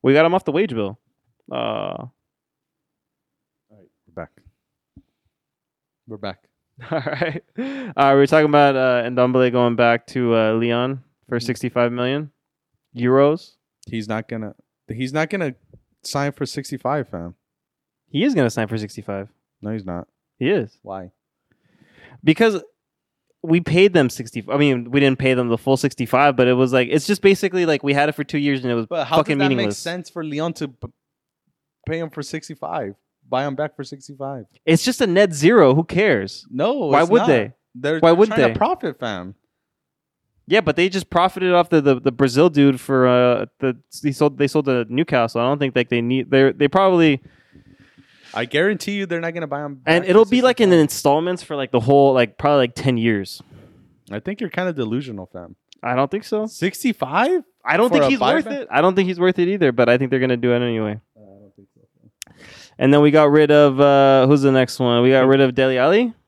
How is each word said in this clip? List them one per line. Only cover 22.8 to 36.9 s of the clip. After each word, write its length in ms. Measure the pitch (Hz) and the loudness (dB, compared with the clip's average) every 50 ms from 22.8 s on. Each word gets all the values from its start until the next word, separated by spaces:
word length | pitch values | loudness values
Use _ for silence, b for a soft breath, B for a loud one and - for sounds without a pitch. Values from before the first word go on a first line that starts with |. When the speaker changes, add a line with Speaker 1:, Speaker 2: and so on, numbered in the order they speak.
| _ _ _ _ _ _ _ _ _ _ _ _ | _ _ _ _ _ _ _ _ _ _ _ _
Speaker 1:
we 180 | - 156 160 175 | -2 0 0 0
paid 340 | 165 - 156 175 196 208 180 | 0 0 2 4 4 4 4
them 160 | 170 135 123 | 2 0 0
sixty. 340 | - - 113 113 - 120 98 101 | -2 -8 -14 -12 -12 -14 -8 -6
I 60 | 123 143 | -2 0
mean, 320 | 147 143 131 123 117 117 | 0 0 0 -2 -6 -4
we 100 | 127 143 | -2 0
didn't 180 | 139 135 131 - | 0 0 0 0
pay 140 | 135 131 127 | 0 0 0
them 140 | 123 123 120 | 0 -2 -2
the 80 | 117 | -4
full 200 | 113 - 135 135 135 | -4 0 -2 -2 0
sixty-five, 580 | - 135 - - 127 - - 127 143 143 131 | -2 -6 -4 -6 -4 -2 2 2 2 2 4
but 100 | 120 123 123 | 2 2 2
it 40 | 127 | 4
was 160 | 123 131 123 | 2 0 2
like, 160 | 131 127 123 - | 2 0 0 0
it's 160 | - 156 - | -2 -4 -2
just 160 | - 208 - | -2 -4 2
basically 420 | - 196 196 - - 185 180 185 175 | 2 2 2 2 -2 -4 -2 -2 0
like 180 | 160 151 135 | 0 -2 -2
we 120 | - 139 139 | -2 -2 0
had 140 | 143 147 151 | 0 0 -2
it 20 | |
for 120 | 147 - 143 | -4 -6 -10
two 140 | - - 147 | -6 -6 -4
years 240 | 143 143 139 131 | -2 -2 -2 -2
and 80 | 123 123 | -4 -4
it 40 | 120 | -4
was 120 | 117 113 | -4 -4
Speaker 2:
But 200 | - 175 165 139 | -6 -6 -8 -4
how 100 | 120 165 | 0 0
Speaker 1:
fucking 220 | 160 147 143 151 135 | 0 0 0 -2 -2
Speaker 2:
does 60 | 143 | 0
that 20 | 139 | -2
Speaker 1:
meaningless. 360 | 135 123 - 104 101 - - | 0 -2 -2 -4 -6 -8 -10
Speaker 2:
make 60 | 170 | -10
sense 180 | 175 180 165 - | -10 -10 -12 -14
for 120 | _ 175 160 | _ -12 -10
Lyon 280 | 156 143 147 160 170 165 | -8 -8 -6 -6 -8 -8
to 140 | - 156 139 | -8 -12 -12
p-, 200 | 123 _ - - _ _ _ _ _ _ _ _ _ _ _ _ _ _ _ _ _ _ _ - | -12 _ -20 -20 _ _ _ _ _ _ _ _ _ _ _ _ _ _ _ _ _ _ _ -10
pay 100 | 160 165 | -8 -8
him 100 | 165 156 | -8 -10
for 120 | - 156 | -10 -14
sixty-five? 720 | 139 - - 156 - - 156 _ - 156 170 160 120 98 101 _ _ _ _ _ _ | -12 -10 -12 -12 -12 -14 -16 _ -10 -8 -8 -8 -8 -8 -12 _ _ _ _ _ _
Buy 200 | _ 131 127 139 | _ -6 -4 -4
him 80 | 143 135 | -4 -6
back 200 | 135 151 151 _ | -6 -8 -8 _
for 80 | - 139 | -14 -16
sixty-five? 600 | - 151 139 - - 143 135 139 135 139 127 104 _ _ _ _ | -16 -16 -20 -20 -20 -16 -14 -12 -12 -12 -14 -16 _ _ _ _
Speaker 1:
It's 180 | 160 165 165 - | 0 2 2 2
just 160 | 254 240 - | -4 -2 -2
a 60 | 262 | -2
net 260 | 196 170 190 208 190 | 0 4 2 2 2
zero. 420 | 160 139 147 180 240 226 160 131 131 | 0 2 2 4 6 8 6 6 4
Who 100 | 156 165 | 2 0
cares? 600 | - - 175 214 208 143 101 98 98 - - - _ | -2 -2 0 0 2 0 0 -2 -8 -12 -18 -20 _
Speaker 2:
No, 240 | 120 127 160 220 277 | -6 -4 -2 -2 -2
Speaker 1:
Why 280 | 285 190 147 | -4 -2 0